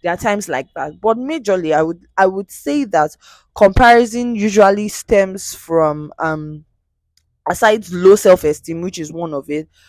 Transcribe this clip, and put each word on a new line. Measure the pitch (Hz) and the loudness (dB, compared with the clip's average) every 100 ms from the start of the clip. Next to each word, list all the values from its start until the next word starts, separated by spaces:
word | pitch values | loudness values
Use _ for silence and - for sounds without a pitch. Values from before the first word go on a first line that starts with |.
There | 175 | -6
are | 180 | -4
times | 226 208 196 | -4 -4 -4
like | 135 127 - | -8 -8 -10
that. | 143 170 | -10 -4
But | 214 226 | -2 -2
majorly, | 262 320 202 185 170 | -4 -8 -2 -2 0
I | 151 | -2
would, | 160 170 _ - | -2 -6 _ 0
I | 190 | 0
would | 190 196 | 0 -12
say | - - 294 | -12 -6 -4
that | 262 175 151 - _ _ _ - | -2 -2 -2 -6 _ _ _ 2
comparison | 202 196 247 240 233 226 240 233 | 2 6 6 6 4 -2 -6 -2
usually | 208 202 196 202 208 | 0 4 4 4 -4
stems | - - 208 190 190 - | -10 0 0 0 -4 -14
from, | - - 165 156 151 151 - | -16 -4 0 0 -2 -10 -8
um, | 160 156 151 151 156 _ _ _ _ _ _ _ - | -6 -6 -10 -16 _ _ _ _ _ _ _ _ -8
aside | 175 220 220 180 | 0 0 0 -4
low | 175 185 | 2 6
self-esteem, | 208 202 185 151 151 - 165 | 6 6 4 4 -4 -8 -10
which | 175 180 | -10 -10
is | 151 | -12
one | 160 170 | -10 -8
of | 143 135 | -8 -8
it, | 147 156 _ | -10 -10 _